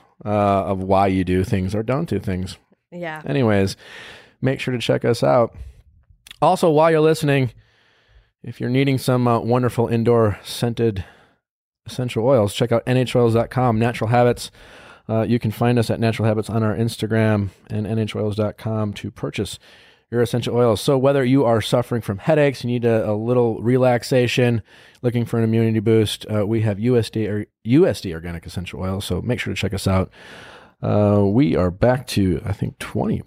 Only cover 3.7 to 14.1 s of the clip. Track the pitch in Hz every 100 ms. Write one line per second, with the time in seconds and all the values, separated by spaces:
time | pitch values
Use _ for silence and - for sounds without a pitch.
3.7 | - - - - - - - 127 135 -
4.7 | 123 - 127 123 117 139 135 113 - -
5.7 | - _ _ _ _ - - - 190 175
6.7 | 151 165 160 156 160 147 139 123 - _
7.7 | _ _ _ _ _ _ _ - - 120
8.7 | 127 139 127 - 127 123 117 113 123 123
9.7 | - 117 117 113 117 110 95 - - 120
10.7 | 117 117 98 - - _ _ _ _ _
11.7 | _ - - 123 117 117 135 101 - 120
12.7 | 117 - 127 120 127 120 113 113 123 123
13.7 | 110 117 - 110